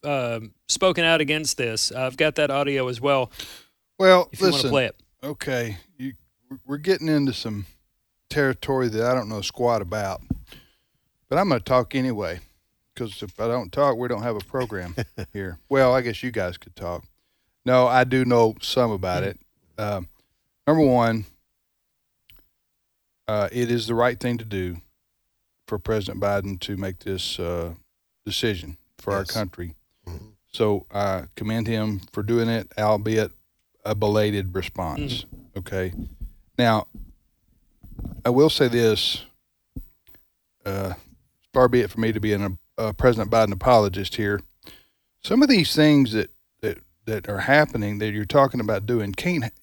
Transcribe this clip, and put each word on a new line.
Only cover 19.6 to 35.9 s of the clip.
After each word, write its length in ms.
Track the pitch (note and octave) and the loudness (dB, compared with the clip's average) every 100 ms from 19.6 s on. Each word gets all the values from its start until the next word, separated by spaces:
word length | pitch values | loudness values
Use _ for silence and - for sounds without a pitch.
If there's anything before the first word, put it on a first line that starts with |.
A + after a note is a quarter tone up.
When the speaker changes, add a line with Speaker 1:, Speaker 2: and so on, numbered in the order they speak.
| _ - | _ -10
Speaker 2:
it. 20 | |
Um, 260 | G#2 G2+ F2 _ _ _ _ _ - | -6 -6 -8 _ _ _ _ _ 0
number 160 | D#3+ | 4
one, 420 | C#3+ B2 A#2 A2+ G2+ _ _ _ _ _ _ _ _ _ _ _ _ _ _ _ _ _ _ _ - | 6 6 4 0 -4 _ _ _ _ _ _ _ _ _ _ _ _ _ _ _ _ _ _ _ -4
uh, 220 | G#2+ G2+ | -2 -2
it 180 | B2 A#2+ | -2 0
is 180 | A#2+ A2 | -2 -2
the 80 | A#2 | 2
right 240 | B2 A2+ | 2 0
thing 180 | B2 A#2 | -4 -4
to 80 | A2+ | -6
do 320 | G2 F2+ E2+ - _ _ _ _ _ _ _ - | -6 -6 -8 -16 _ _ _ _ _ _ _ -10
for 100 | G#2 | -8
President 440 | - A2 G2 F#2+ | -4 -4 -4 -4
Biden 380 | G2+ G2+ G2 F#2 | -2 -2 -4 -8
to 160 | - G2 | -8 -8
make 220 | G2 F#2 | -8 -8
this, 400 | G2 F#2 - - | -8 -8 -6 -6
uh, 340 | E2+ F2 E2+ E2 _ _ _ _ - | -6 -6 -6 -10 _ _ _ _ -10
decision 520 | - A2+ F#2 E2 - _ _ | -4 -2 -4 -8 -16 _ _
for 160 | - | -4
our 60 | G2 | -4
Speaker 3:
Yes. 120 | F#2+ | -4
Speaker 2:
country. 440 | A2+ F#2+ - F2 D2+ _ _ - | -6 -6 -8 -14 -14 _ _ -16
Speaker 3:
Mm-hmm. 220 | D#2+ G#2+ _ _ | -16 -16 _ _
Speaker 2:
So 340 | - G#2+ G2+ - | -2 0 0 -4
I 340 | G2+ G2+ F#2+ - - | -4 -2 -4 -8 -10
commend 320 | G#2+ A2+ A2 | -6 -4 -2
him 340 | A2 G#2+ G2+ - | -2 -2 -4 -8
for 120 | - | -8
doing 260 | G#2 A#2 A#2 | -2 0 0
it, 220 | A#2 - - | -2 -4 -2
albeit 540 | G#2+ G#2+ A2 A2 G#2+ - _ _ _ _ G#2 | 0 0 0 0 -2 -4 _ _ _ _ -6
a 80 | G#2+ | -2
belated 600 | G#2 G#2+ G#2+ G2+ F#2+ F#2 | 0 2 2 0 -4 -6
response. 680 | - - E2+ - - - - | -8 -6 -6 -6 -6 -8 -10
Speaker 1:
Mm-hmm. 340 | - - F#2+ | -18 -16 -14
Speaker 2:
Okay. 340 | F2 F#2+ F#2 | -8 -6 -6